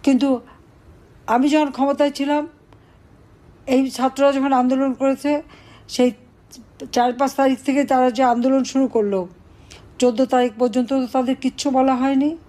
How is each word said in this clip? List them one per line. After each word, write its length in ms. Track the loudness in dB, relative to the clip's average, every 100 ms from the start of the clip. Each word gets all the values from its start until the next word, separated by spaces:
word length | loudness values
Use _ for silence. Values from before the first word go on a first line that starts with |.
কিন্তু 360 | 2 2 2 -2 -6 -20 _ _ -20 -20 -20 -18 -2
আমি 220 | 0 2
যখন 220 | 2 0
ক্ষমতায় 400 | -2 -2 0 -2
ছিলাম, 360 | -2 -2 -2 -4 -14 _ -20 _ _ _ -20 -20 -20 -20 -18 0
এই 220 | 0 0
ছাত্ররা 420 | -2 -4 2 0
যখন 220 | 2 0
আন্দোলন 400 | 2 2 0 -2
করেছে, 480 | 0 -2 -2 -2 -4 -6 -20 -20 -20 -12
সেই 240 | 0 0 0 -20 _ _ -20 -20 _ -6
চার 220 | 0 0
পাঁচ 220 | 0 -2 2
তারিখ 240 | 0 0 -2
থেকে 180 | -2
তারা 280 | 2 2 2
যে 120 | 2
আন্দোলন 400 | 0 2 2 0
শুরু 240 | 0 -2 0
করলো, 400 | 0 0 -2 -6 -14 -20 -20 -20 -20 -20 -2
চোদ্দ 260 | 0 2 0
তারিখ 260 | 2 0 0
পর্যন্ত 300 | -2 0 -2
তো 180 | -2 -2
তাদের 280 | -2 -2 -2
কিচ্ছু 360 | -4 -4 -2
বলা 240 | 2 2 2
হয়নি 420 | 0 0 0 -4